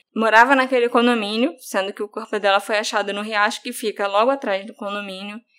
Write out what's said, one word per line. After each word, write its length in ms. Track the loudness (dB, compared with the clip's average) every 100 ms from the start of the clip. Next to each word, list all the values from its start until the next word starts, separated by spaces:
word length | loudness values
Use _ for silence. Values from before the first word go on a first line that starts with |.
| _
Morava 400 | -2 4 6 6
naquele 340 | 4 2 0 2
condomínio, 640 | 2 2 2 -2 -2 -2 -4
sendo 340 | -6 -4 -4
que 100 | -6
o 60 | -10
corpo 300 | -10 -6 -2
dela 200 | 2 2
foi 180 | 2 -2
achado 340 | 0 -2 -2
no 80 | -4
riacho 400 | -4 0 0 0
que 100 | -10
fica 340 | -6 -6 -4 0
logo 240 | 2 2
atrás 340 | 0 -2 -4
do 80 | -6
condomínio. 640 | -12 -8 -8 -8 -12 -12 -14 -18